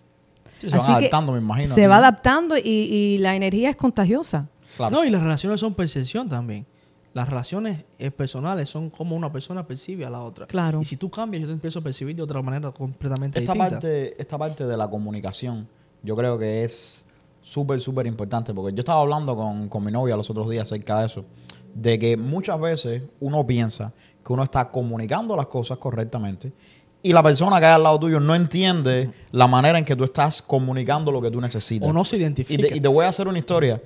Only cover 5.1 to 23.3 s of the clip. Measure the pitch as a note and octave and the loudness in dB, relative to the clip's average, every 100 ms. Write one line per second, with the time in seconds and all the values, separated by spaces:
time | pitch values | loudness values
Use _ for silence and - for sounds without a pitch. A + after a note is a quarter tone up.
5.1 | G3 D#3+ D3 F#3+ G#3 A3 F#3+ E3+ C#3 B2+ | 2 0 -2 -2 -2 -2 -2 -4 -2 -4
6.1 | A3 B3 B2 A#2+ G#2 - _ _ _ _ | -6 -6 -6 -6 -8 -12 _ _ _ _
7.1 | B2 B2 C3 A#2+ F#3 A3 D#3+ - - C3+ | -8 -6 -6 -6 -6 -6 -8 -12 -10 -10
8.1 | C#3 C3+ C3 D#3 F#3+ - D3+ D#3+ - E3+ | -6 -8 -6 -6 -6 -6 -8 -10 -8 -6
9.1 | E3 D#3 D#3 - F#3 E3 C3 - F#3 B2+ | -6 -6 -8 -10 -12 -10 -14 -12 -10 -10
10.1 | A#2+ A#2+ - - F#3 E3 D#3 D3+ C3+ F#3 | -10 -12 -16 -6 -2 0 -2 -4 -6 -8
11.1 | G#3+ A3 F3+ D#3 D#3+ E3 E3+ D#3 C3 C3+ | -8 -8 -6 -6 -8 -8 -8 -8 -8 -8
12.1 | E3 D3+ C#3 C3 C#3 C#3+ B2+ C3 C3 C#3 | -8 -8 -6 -6 -6 -8 -10 -10 -8 -6
13.1 | C3+ C#3 B2+ A#2+ F3+ F#3 A2+ D#3+ D3 C3 | -6 -4 -4 -2 0 0 -2 -2 -2 -4
14.1 | - A#2+ D3 D#3 D3 B2+ A2+ G#2+ G#2 G#2 | -8 -10 -6 -6 -6 -4 -2 -4 -4 -6
15.1 | G#2 G2 G2 B2+ A2+ A2 _ _ _ G#2 | -8 -8 -8 -8 -8 -12 _ _ _ -6
16.1 | G#2+ B2 A2+ A2 A2 A#2 - - - _ | -2 -2 -2 -2 -2 -4 -4 -8 -10 _
17.1 | _ _ _ - C#3+ C#3 C3 C3 C3 A#2 | _ _ _ -10 -6 -2 -2 -4 -4 -4
18.1 | A2 G2+ A#2 A#2 G2 G2 G2 A#2+ D#3+ D3 | -4 -4 -4 -4 -6 -4 -4 0 2 2
19.1 | D3+ C#3+ A2+ A2 G#2 G#2 G#2+ G#2 A#2 B2+ | 0 -2 -4 -4 -6 -6 -6 -4 -2 0
20.1 | G#2+ G#2 A2 A2 A2+ G#2+ G#2+ G2+ G#2+ A2 | -2 -4 -4 -4 -4 -4 -8 -2 0 0
21.1 | - - - - - - A2+ A2+ A2+ A#2 | -4 -16 -20 -20 -20 -16 -4 0 2 2
22.1 | A2+ B2 E3+ F#3+ E3 E3 D#3+ A#2+ A#2 C3+ | 0 0 -4 -4 -2 -2 -2 -4 -6 -8
23.1 | - C#3 | -8 -4